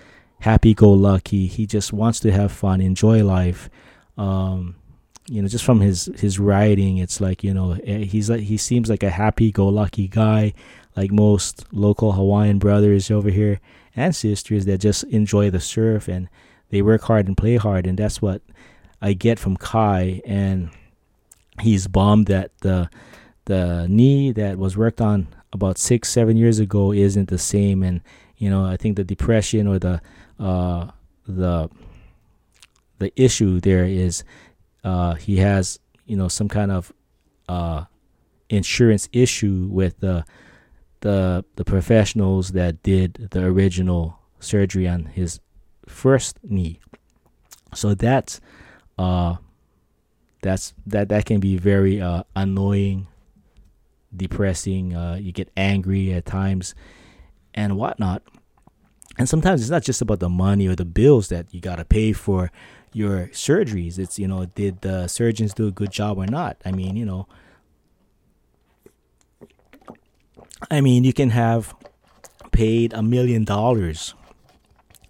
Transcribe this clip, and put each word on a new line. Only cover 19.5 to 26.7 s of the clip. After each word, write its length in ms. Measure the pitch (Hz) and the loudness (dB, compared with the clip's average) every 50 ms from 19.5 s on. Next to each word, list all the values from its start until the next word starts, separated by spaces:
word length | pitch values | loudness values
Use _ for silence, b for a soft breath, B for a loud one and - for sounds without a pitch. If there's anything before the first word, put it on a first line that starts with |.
| 95 | -4
Kai. 640 | - - - - 113 110 104 98 92 92 92 92 92 - | -4 -6 -4 0 0 2 2 2 2 0 -2 -4 -6 -6
And 460 | - 101 98 98 95 95 92 87 80 b b b b b _ _ _ _ _ _ _ - _ _ _ - - | -4 -2 -2 0 0 -2 -2 -4 -8 b b b b b _ _ _ _ _ _ _ -20 _ _ _ -10 -2
he's 260 | - 117 104 95 92 | 2 2 2 2 2
bummed 400 | 95 92 98 95 104 104 110 104 | 0 0 2 4 6 6 4 4
that 240 | - 98 92 - - _ _ | 4 2 0 0 -4 _ _
the, 300 | - 95 92 90 87 - B B B B B B B B B B - | -2 0 0 0 0 -4 B B B B B B B B B B -6
the 420 | - 98 92 90 87 87 85 85 90 | -2 -2 0 0 0 -2 -2 0 2
knee 440 | 98 110 123 135 139 139 139 135 | 4 6 6 6 6 4 2 0
that 260 | 110 107 104 98 95 92 | -2 -2 -4 -4 -4 -4
was 180 | 95 92 90 | -4 -4 0
worked 240 | 101 113 113 - - | 0 0 0 0 0
on 280 | 117 104 104 98 85 - - - _ _ | 0 0 2 0 -2 -4 -10 -20 _ _
about 260 | - 95 101 95 90 - | -6 -2 -2 -2 -2 -2
six, 300 | - - 123 117 - - | 0 0 0 0 0 -2
seven 280 | - 123 113 110 113 | 0 2 2 4 4
years 220 | 113 117 117 113 107 | 4 4 4 4 2
ago 340 | 107 95 | 0 0